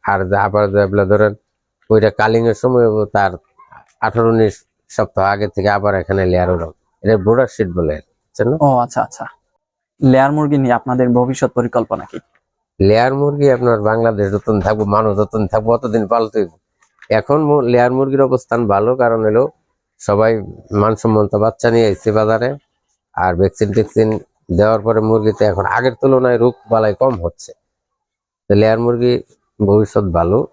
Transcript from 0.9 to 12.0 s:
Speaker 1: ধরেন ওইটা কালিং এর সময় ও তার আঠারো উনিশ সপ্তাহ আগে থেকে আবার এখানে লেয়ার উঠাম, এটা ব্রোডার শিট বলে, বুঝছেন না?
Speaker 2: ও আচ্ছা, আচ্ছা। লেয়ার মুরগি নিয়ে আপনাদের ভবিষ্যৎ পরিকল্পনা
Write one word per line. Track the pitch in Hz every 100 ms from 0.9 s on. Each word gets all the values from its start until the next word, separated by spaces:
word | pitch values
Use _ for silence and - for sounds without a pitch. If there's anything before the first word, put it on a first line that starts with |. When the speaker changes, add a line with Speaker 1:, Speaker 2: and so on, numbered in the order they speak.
| 101 95
Speaker 1:
ধরেন | 104 107 101 _ _ _ _ _
ওইটা | 110 107 -
কালিং | 107 113 117
এর | 107
সময় | 127 127 117 107
ও | 104 104
তার | 98 87 _ _ - - _ _ 110
আঠারো | 117 113
উনিশ | 113 110 - _ _ _
সপ্তাহ | - 104 - 98
আগে | 101 104 -
থেকে | 98 101
আবার | 101 98
এখানে | 85 98 92
লেয়ার | 90 90 90
উঠাম, | 82 - _ _
এটা | 98 110
ব্রোডার | 95 117 127 -
শিট | 98 87
বলে, | 80 76
বুঝছেন | - _ _ - 110
না? | 151 147
Speaker 2:
ও | 127
আচ্ছা, | 120 - 117
আচ্ছা। | - 113 _ _ _ _ _ _ _ 139
লেয়ার | 131 139 151
মুরগি | 151 147
নিয়ে | 135 120
আপনাদের | - 127 123 120
ভবিষ্যৎ | 123 135 131 -
পরিকল্পনা | 120 120 113 -